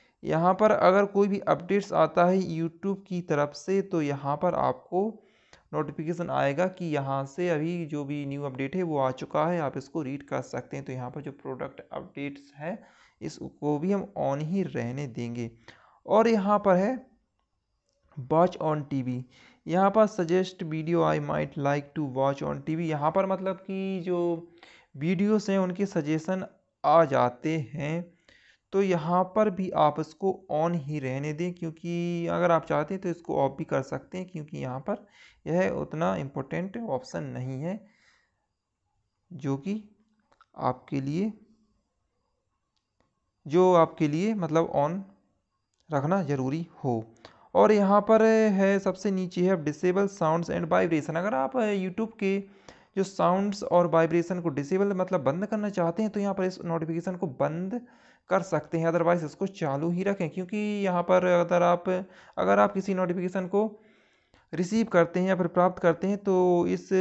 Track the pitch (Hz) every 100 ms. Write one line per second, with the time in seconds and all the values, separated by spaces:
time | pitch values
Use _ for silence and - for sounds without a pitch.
0 | _ _ - 156 180 185 214 208 180 196
1 | 202 202 202 196 - 151 175 202 196 156
2 | 156 180 175 190 180 160 165 - 196 196
3 | - 180 175 147 147 - - 196 190 175
4 | 143 139 139 151 175 147 131 127 - 180
5 | 220 220 _ _ _ - _ 151 147 151
6 | 156 170 170 135 139 143 185 185 170 147
7 | 135 135 139 - 180 151 160 175 156 147
8 | 143 147 139 139 143 127 135 185 175 147
9 | 131 127 - 151 160 175 143 139 131 165
10 | 131 139 - 135 127 131 123 143 143 127
11 | 123 147 143 135 135 127 - - - -
12 | 143 139 143 143 - 143 156 220 - _
13 | _ _ 151 - - - 147 147 180 202
14 | 202 160 139 139 156 196 156 127 117 131
15 | 143 120 117 120 113 - - - _ _
16 | - 208 233 220 196 208 208 180 202 262
17 | - _ _ _ _ _ _ _ _ _
18 | _ - 127 156 180 185 156 151 143 139
19 | 127 123 131 _ - _ - 175 196 214
20 | 214 214 165 180 185 - 165 160 156 170
21 | 156 156 147 151 151 156 139 143 143 160
22 | 143 127 135 139 147 143 147 160 165 151
23 | 151 190 190 190 190 190 - 190 190 190
24 | 175 175 170 170 170 - - - _ 131
25 | 160 185 202 214 202 196 185 180 196 175
26 | 147 160 156 185 - _ _ _ 147 160
27 | 156 131 123 - 160 160 147 147 143 165
28 | 175 _ _ _ _ _ _ 196 196 170
29 | 160 180 185 214 214 185 185 - 151 147
30 | 156 - 196 185 - 151 165 175 139 151
31 | 131 135 151 156 175 175 165 160 170 170
32 | 175 170 170 170 175 165 - 147 151 190
33 | 180 170 - - 135 135 160 139 135 139
34 | - 180 180 160 151 143 135 127 - 220
35 | - _ - _ - 170 190 131 151 156
36 | 180 185 139 143 135 165 190 233 226 131
37 | - 170 143 123 127 131 160 214 - _
38 | _ _ _ _ _ _ _ _ _ _
39 | _ _ - 143 143 139 185 214 - _
40 | _ _ _ _ _ - 131 120 - 139
41 | 135 160 214 - _ _ _ _ _ _
42 | _ _ _ _ _ _ _ _ _ _
43 | _ _ _ _ 147 165 185 175 160 -
44 | 151 156 208 214 165 156 165 143 147 190
45 | 196 _ _ _ _ _ _ _ - 143
46 | 147 196 143 143 131 156 170 - 135 117
47 | 113 - - - _ 190 208 208 196 202
48 | 202 220 220 220 214 196 196 196 196 185
49 | 208 190 185 180 180 185 147 147 180 180
50 | 196 196 160 165 165 170 165 180 180 160
51 | 160 160 196 254 269 262 214 202 185 185
52 | 220 - 196 196 196 - - - _ 196
53 | 190 - 170 185 202 196 - 175 175 165
54 | 165 170 170 180 170 139 143 190 202 190
55 | 185 185 131 165 208 214 208 202 170 170
56 | 220 208 202 196 185 185 170 165 160 165
57 | 180 180 170 123 143 160 190 240 - _
58 | _ _ - 190 185 151 - 165 165 170
59 | 165 175 156 - 196 - 156 139 170 175
60 | 196 196 160 180 180 214 208 208 196 180
61 | 175 185 180 175 170 175 175 175 185 185
62 | 190 - - - 180 202 208 190 190 185
63 | 180 175 180 190 180 202 220 - _ _
64 | _ _ _ _ _ 160 180 220 226 180
65 | 170 185 185 185 170 180 180 180 175 165
66 | 190 202 202 185 180 175 175 185 - 185